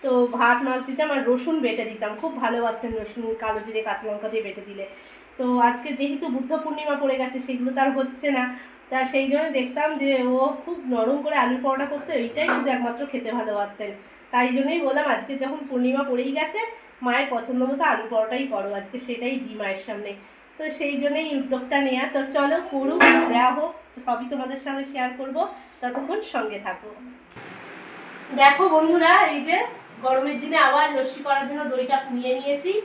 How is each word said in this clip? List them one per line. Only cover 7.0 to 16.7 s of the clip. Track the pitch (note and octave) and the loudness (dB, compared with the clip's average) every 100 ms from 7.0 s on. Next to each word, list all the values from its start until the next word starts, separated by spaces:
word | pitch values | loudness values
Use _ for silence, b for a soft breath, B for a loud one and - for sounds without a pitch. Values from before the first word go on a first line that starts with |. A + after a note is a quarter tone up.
পড়ে | C#4 C4 | 0 0
গেছে, | B3+ C4 B3+ | -2 -4 -6
সেগুলো | B3 B3 C4 | -2 -2 2
তো | |
আর | C4+ C4+ | 2 2
হচ্ছে | C4 - D4 C4 | -2 -2 0 0
না, | B3 B B B - | -2 B B B -4
তা | C4 B3+ | -2 0
সেই | C4+ C4+ | 0 2
জন্য | C#4+ D#4+ C4+ | 2 2 0
দেখতাম | B3 C#4+ D4+ D4+ | -2 0 0 2
যে | C#4 C4+ B3 B3+ | 2 2 2 2
ও | C#4 D4 | 2 0
খুব | - F4 C4 | -6 -8 -2
নরম | A#3+ A3+ C#4+ | 2 2 2
করে | D4 D4 | 0 2
আলুর | B3 B3+ | 2 2
পরোটা | C4+ C4 C#4 | 0 0 -2
করতো, | C#4+ - D4 | -4 -2 -2
এইটাই | A#3 D4 D#4+ | -2 -2 0
শুধু | B3+ C4+ | 0 0
একমাত্র | B3 A#3+ A#3+ C#4+ | 0 -2 -4 -6
খেতে | B3 A3+ A#3+ | -6 -4 -4
ভালোবাসতেন। | A3 G#3 G3+ - G#3 G3+ B B B | -2 -2 -2 -4 -10 -10 B B B
তাই | B3 B3+ B3+ | 0 2 2
জন্যই | C#4 E4+ C#4 | 2 0 0
বললাম, | C#4 D4 | 0 2
আজকে | A3+ - C4+ | 0 -2 -6
যখন | C4 D4+ C#4 | -4 -6 -4
পূর্ণিমা | B3+ B3 C4+ C4+ | 0 0 0 0
পড়েই | B3 C4 D4 | -2 -2 -2
গেছে, | D#4 G#4 A4+ | -2 -4 -6